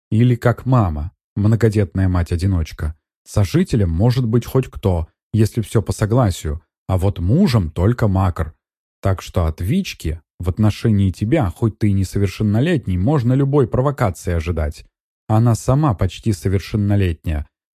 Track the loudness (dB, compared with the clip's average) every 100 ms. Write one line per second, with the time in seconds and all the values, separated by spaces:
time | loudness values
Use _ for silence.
0 | _ 2 2 2 0 -2 0 2 2 -2
1 | -8 -12 _ -2 0 2 2 2 0 0
2 | 2 2 0 0 0 0 -2 -6 -8 -8
3 | _ _ -4 0 2 2 2 0 0 2
4 | 2 2 2 0 0 -2 -2 -2 -2 0
5 | -4 _ _ 0 0 0 -2 -2 -2 -2
6 | 0 2 2 0 -6 -8 -12 _ -4 0
7 | 0 0 0 2 2 2 0 0 0 2
8 | 0 0 0 -2 -6 -10 _ _ _ _
9 | -2 -2 -4 -2 -2 -2 -2 -2 -4 -6
10 | -8 -8 -12 -8 -4 0 0 0 0 2
11 | 2 0 0 0 0 -2 -4 0 0 0
12 | -2 -2 -2 -2 -2 0 0 0 -2 0
13 | 0 2 2 0 2 0 0 0 -2 0
14 | -2 -2 -4 -2 -2 -2 -4 -6 -16 _
15 | _ _ -2 2 2 2 0 2 2 0
16 | -2 -2 -4 -2 0 -2 -2 -2 0 2
17 | 0 -2 -4 -6 -6 _ _